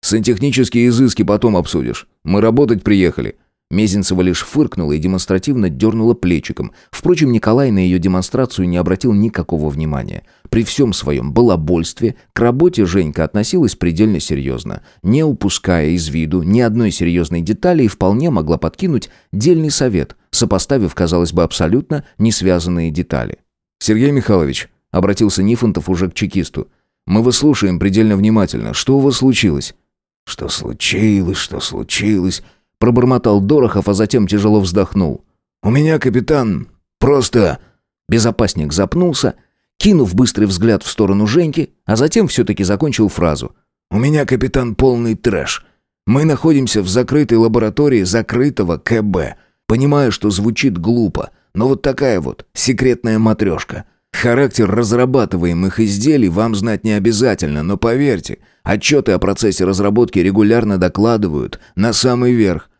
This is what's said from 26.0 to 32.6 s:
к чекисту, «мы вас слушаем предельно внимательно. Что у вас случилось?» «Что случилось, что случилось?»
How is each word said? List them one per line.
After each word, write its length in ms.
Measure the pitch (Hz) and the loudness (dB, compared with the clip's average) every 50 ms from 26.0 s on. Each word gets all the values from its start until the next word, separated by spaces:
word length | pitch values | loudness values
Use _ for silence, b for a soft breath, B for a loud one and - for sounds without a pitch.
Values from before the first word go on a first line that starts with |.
| 95 90 | -2 -4
к 60 | - | -2
чекисту, 540 | - 110 95 - 98 80 - - - - _ _ _ _ _ _ _ _ | -4 -6 -2 -2 -4 -4 -4 -6 -10 -10 _ _ _ _ _ _ _ _
«мы 160 | - 92 107 | 0 0 2
вас 160 | 117 123 120 - | 2 2 2 2
слушаем 420 | 139 151 139 - 104 95 90 85 | 2 2 2 2 0 0 0 0
предельно 360 | 92 98 95 110 113 107 104 | 0 0 2 2 2 2 2
внимательно. 580 | 95 101 107 110 110 95 - - 57 55 53 - | 2 2 2 2 2 0 0 -2 -6 -8 -6 -6
Что 240 | - - - 135 139 | -6 0 0 2 2
у 20 | |
вас 160 | 135 143 127 | 2 2 2
случилось?» 580 | - 131 135 123 - - 98 76 69 - - - _ _ _ _ _ _ _ _ _ _ | 2 2 2 2 2 2 0 0 0 -4 -8 -14 _ _ _ _ _ _ _ _ _ _
«Что 240 | - - - - - | -16 -14 -12 -8 -8
случилось, 880 | - - - - 58 - - - - 92 107 110 104 98 92 85 95 - | -8 -8 -8 -10 -10 -6 -4 -4 0 2 2 2 2 2 0 -2 -4 -6
что 200 | - - - - | -8 -8 -8 -8
случилось?» 880 | - - - - - - - - - 104 107 95 90 95 90 - b b b b | -8 -8 -8 -8 -8 -6 -6 -4 -2 0 0 0 0 -2 -4 -6 b b b b